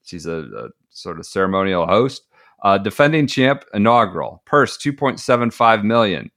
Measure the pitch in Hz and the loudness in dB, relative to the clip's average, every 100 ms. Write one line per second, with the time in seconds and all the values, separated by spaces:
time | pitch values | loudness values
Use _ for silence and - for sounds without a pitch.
0 | - 87 82 82 67 50 58 _ _ - | -18 -14 -10 -10 -10 -14 -16 _ _ -18
1 | 95 82 85 98 92 95 95 90 82 101 | -14 -14 -8 -2 0 0 0 0 2 2
2 | 131 - _ _ _ _ 101 98 101 - | 2 -4 _ _ _ _ 2 2 0 2
3 | 147 160 139 - 131 143 - 104 107 120 | 2 2 0 0 0 0 -6 0 4 4
4 | 104 87 62 80 _ 147 120 - 143 139 | 2 -2 -8 -10 _ 2 2 -2 -8 -4
5 | 139 - - 123 120 - 117 110 104 117 | -4 -4 0 0 0 2 2 2 2 2
6 | 110 80 - | 2 -2 -8